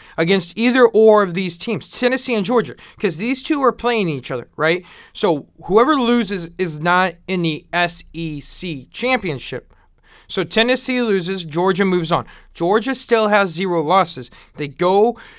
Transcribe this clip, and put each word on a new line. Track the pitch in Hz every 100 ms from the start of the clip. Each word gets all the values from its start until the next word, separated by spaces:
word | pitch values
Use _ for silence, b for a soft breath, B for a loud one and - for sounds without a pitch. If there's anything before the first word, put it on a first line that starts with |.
| B B
against | 170 190 170 -
either | 240 254 240
or | 214 220 214
of | 196
these | 170 185 -
teams, | - 190 -
Tennessee | - 247 254 262 220
and |
Georgia? | 185 247 135 - B B
'Cause | 196 151
these | 226 262
two | - 294
are | 262
playing | - 233 233 175
each | 139 -
other, | 127 - -
right? | 156 175 175 B B
So | - 202 147 - _ -
whoever | 202 262 294
loses | 240 240 190 196 170 -
is | 180 151
not | 170 180 185 - -
in | 185
the | 165 151 -
S | 175 175 170 -
E | 165 165 147
C | - - 185 143 127
championship. | - 247 254 185 135 - 131 - _ b _ b b b
So | -
Tennessee | 170 220 233 247 - 247
loses, | 233 196 170 190 165
Georgia | 156 190 180 196
moves | 180 160
on. | 156 - B B
Georgia | - 170 214 233
still | 262 - 226 214
has | 208 196
zero | 160 190 170
losses. | 147 190 170 - 120 B B -
They | 143
go | - 180 196 233 240 B